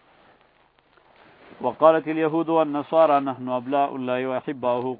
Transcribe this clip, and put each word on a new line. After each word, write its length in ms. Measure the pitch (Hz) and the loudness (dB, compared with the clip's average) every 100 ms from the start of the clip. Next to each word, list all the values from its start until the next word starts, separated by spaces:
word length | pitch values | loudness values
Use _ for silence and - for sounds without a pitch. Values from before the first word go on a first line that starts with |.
| _ _ _ _ _ _ _ _ _ _ _ _ - _ - - | _ _ _ _ _ _ _ _ _ _ _ _ -20 _ -20 -8
وقالت 460 | 123 110 156 160 151 | -8 4 4 4 2
اليهود 420 | 160 160 160 160 | -2 0 0 0
والنصارى 720 | 165 156 147 143 160 160 143 | 0 0 -2 0 4 4 4
نحن 300 | 135 127 127 | 0 -6 -6
أبناء 460 | 127 123 143 139 135 | -6 -2 -2 -2 -2
الله 320 | 127 127 131 | -4 -4 -4
وأحباؤه 720 | 127 - 135 123 123 127 123 | -6 -6 -4 -2 -2 -4 -6